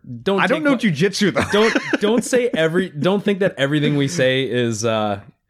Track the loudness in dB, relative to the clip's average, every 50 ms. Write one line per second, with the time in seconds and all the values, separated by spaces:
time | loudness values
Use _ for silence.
0 | -18 -16 -12 -6 -4 -2 0 0 2 0 0 0 0 0 0 2 0 0 0 2
1 | 0 0 0 0 0 0 0 0 -2 0 2 2 2 2 2 -2 -2 -4 -4 -2
2 | 0 0 0 0 0 0 0 0 0 0 0 0 0 2 2 0 -2 -2 -4 -2
3 | 0 0 0 0 0 0 0 0 0 -2 0 0 0 0 2 2 2 2 2 2
4 | 0 0 0 2 2 2 2 2 0 0 0 0 0 0 -2 -2 -2 0 0 0
5 | 0 -2 -4 -6 -8 -16 -20 _ _